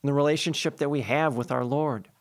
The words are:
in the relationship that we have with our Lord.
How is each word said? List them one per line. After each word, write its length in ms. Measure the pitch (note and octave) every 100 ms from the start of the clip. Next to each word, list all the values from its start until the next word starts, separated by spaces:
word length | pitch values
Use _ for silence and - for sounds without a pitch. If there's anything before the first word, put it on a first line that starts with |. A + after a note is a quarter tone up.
in 60 | C#3
the 40 |
relationship 640 | C#3+ D3 D#3 - D#3 D#3+ -
that 100 | C#3+
we 140 | D3
have 340 | - C#3+ D#3+ B2
with 160 | A#2+
our 120 | B2+
Lord. 440 | B2 C#3 D#3 A2+ F#2+ _